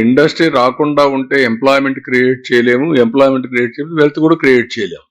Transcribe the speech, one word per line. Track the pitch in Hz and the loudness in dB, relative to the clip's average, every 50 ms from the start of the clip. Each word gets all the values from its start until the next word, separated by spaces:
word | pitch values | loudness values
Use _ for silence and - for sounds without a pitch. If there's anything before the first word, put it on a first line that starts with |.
| 110 | 2
ఇండస్ట్రీ | 117 131 143 147 151 - - 165 160 143 | 2 2 4 2 2 2 0 -2 0 2
రాకుండా | 131 123 127 127 - 151 151 143 143 143 139 135 | 2 0 0 0 -2 -4 -2 0 2 0 0 0
ఉంటే | 135 131 131 143 139 131 117 | -4 -4 -2 0 0 0 0
ఎంప్లాయ్‌మెంట్ | 113 113 135 135 139 139 139 135 135 135 - | -2 0 0 0 0 2 0 -2 -6 -6 -6
క్రియేట్ | - 127 123 127 127 131 127 - - | -2 0 0 0 0 -2 -4 -4 -2
చేయలేము, | 123 120 120 123 120 123 147 165 156 127 117 | 0 2 2 2 0 0 0 0 2 2 2
ఎంప్లాయ్‌మెంట్ | 113 120 139 135 135 135 131 127 127 | 2 2 2 2 2 2 -2 -4 -4
క్రియేట్ | 127 120 123 117 117 | -4 -4 -4 -4 -6
చేయలేము, | 139 143 165 170 156 | -10 -10 -6 0 0
వెల్త్ | 147 147 147 160 156 | 0 0 0 0 0
కూడా | 160 165 160 | 0 0 2
క్రియేట్ | 143 135 127 123 117 123 - | 2 2 2 2 0 -2 -6
చేయలేము. | 117 101 87 82 - _ _ | -8 -8 -8 -10 -14 _ _